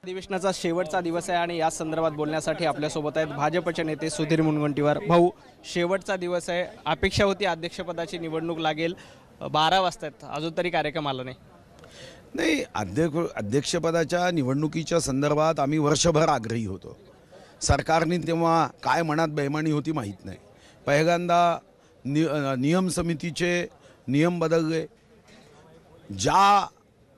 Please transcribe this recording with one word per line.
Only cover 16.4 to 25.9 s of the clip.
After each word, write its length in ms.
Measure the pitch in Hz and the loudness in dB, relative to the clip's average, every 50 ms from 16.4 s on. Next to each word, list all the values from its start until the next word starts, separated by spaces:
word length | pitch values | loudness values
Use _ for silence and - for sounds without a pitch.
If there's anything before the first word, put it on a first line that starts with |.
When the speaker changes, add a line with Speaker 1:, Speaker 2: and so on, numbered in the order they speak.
| 113 113 113 120 113 | 0 -4 -4 -4 -4
Speaker 2:
होतो. 320 | 98 95 90 - 117 - - - - - - - _ - - - - - - - | -4 -8 -10 -12 -16 -18 -18 -20 -20 -20 -20 -20 _ -20 -20 -20 -20 -16 -8 0
सरकारने 560 | - - - - - 160 165 165 156 175 175 | 0 0 0 2 2 2 2 4 2 0 -2
तेव्हा 500 | 151 156 165 165 170 165 165 165 156 123 - - - | 0 0 0 2 2 4 4 4 2 0 -2 -6 -2
काय 200 | 131 131 156 170 | 0 0 0 2
मनात 260 | 160 147 156 165 160 | 0 0 0 0 0
बेईमानी 420 | 151 151 143 139 147 151 156 160 | 0 -2 -2 -2 -2 -2 0 0
होती 220 | 151 147 135 156 160 | 0 0 -2 -2 -4
माहीत 320 | 147 117 101 101 92 - | -4 -4 -6 -8 -10 -12
नाही. 140 | 92 92 - - - - - - - - - - | -14 -14 -14 -18 -20 -20 -20 -20 -20 -20 -10 -2
पहिल्यांदा 720 | - 143 143 160 165 175 170 175 175 175 170 175 170 170 - - _ _ _ _ _ _ _ _ | 2 2 4 4 4 2 2 2 2 4 4 4 4 2 0 -6 _ _ _ _ _ _ _ _
नि-, 240 | 123 139 151 160 156 | -2 0 0 2 2
अ, 260 | 143 151 143 135 135 | 0 -2 -2 -2 -2
नियम 340 | 123 123 139 165 185 190 185 | 0 0 2 2 2 2 0
समितीचे 760 | 156 - 170 165 170 147 - 170 - - 170 175 175 175 175 - - - _ - - _ _ - | -2 -2 -2 -2 -2 -4 -4 -6 -4 -2 0 0 0 0 -2 -4 -10 -18 _ -20 -20 _ _ -2
नियम 300 | 127 143 156 175 180 175 | 2 2 4 2 2 0
बदलले. 480 | 165 160 165 165 165 156 165 160 160 - _ _ _ _ - - _ - - - - - - - - - - - - - | 0 2 2 2 2 2 -2 -2 -4 -6 _ _ _ _ -20 -20 _ -20 -20 -20 -20 -20 -20 -20 -20 -20 -20 -20 -20 -20